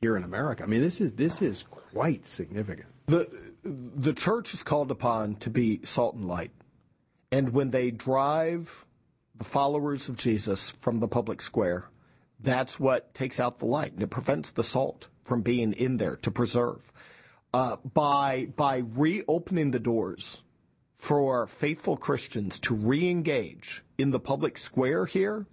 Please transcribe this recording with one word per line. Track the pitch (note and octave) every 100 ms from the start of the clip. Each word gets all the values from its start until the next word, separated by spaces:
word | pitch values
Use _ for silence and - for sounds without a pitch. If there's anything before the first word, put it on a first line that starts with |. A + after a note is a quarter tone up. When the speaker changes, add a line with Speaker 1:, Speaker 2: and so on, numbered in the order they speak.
Speaker 1:
here | A#2 G#2
in |
America. | F2 F#2+ D3 A#2
I | E2+
mean, | A2+
this | D#3+ F3
is, | F3
this | G#2+ D#3 E3
is | C3 F#2+
quite | - - - G#2 D3+ A#2 -
significant. | - D#2 G2 G2+ F2 - - -
Speaker 2:
The, | E3+ D#3+ A2 - -
the | G#3 C#3 B2 C#3+ C3
church | C3+ F3+ A3+ F#3
is | F3+
called | - D3+ C3+
upon | B2 B2 A2+ G#2+ G#2
to | A#2+
be | A#2+ A#2 G#2
salt | - - A#2+
and | A#2 F#2
light. | F2 D#2+ - _ _ _ _ _ _ _
And | C3 C3
when | B2+ C3+
they | B2+ B2
drive | A2+ C3 C3 C#3 D#3 D#3+ F3 E3 - - _ _ _ _ -
the |
followers | A2 C#3 C#3 D3 D3 C#3 -
of | B2
Jesus | B2 A2 G#2+ F#2+ -
from | - - A#2
the | A2+
public | B2 A2 -
square, | - A#2+ F#2 F2 - _ _ _ _ -
that's | C3 B2+ B2+ -
what | C3+ B2+ -
takes | - C3 -
out | B2 -
the | A#2
light, | C#3+ -
and | E3+
it | -
prevents | - - - -
the | -
salt | A#2 B2 C#3 - - _
from | - A#2+
being | G#2+ B2 A2+
in | - B2+ B2
there | F#2 -
to | -
preserve. | - A#2 B2 A#2+ - - - - - - _ _
Uh, | B2+ B2+ - C3+
by, | - D3 C#3+ C#3 C3 C3+
by | - C#3+ C3 A#2+
reopening | A#2 D#3 G3 - D#3+ D#3+ F3 D3
the | C3
doors | A#2 A2+ F#2 - - - - _ _ _ _ _
for | - D3 C#3 B2+ G#2+
faithful | - D3 - - D3
Christians | - C3+ - A2+ G2 -
to | -
re-engage | A2+ G#2+ C#3+ F3+ F3 D#3 C3+ G#2+ - - - - -
in | C#3
the | B2+
public | - C3+ D3 -
square | - - B2+ E3+
here, | F3+ F#3+ G3 G#3+ G3+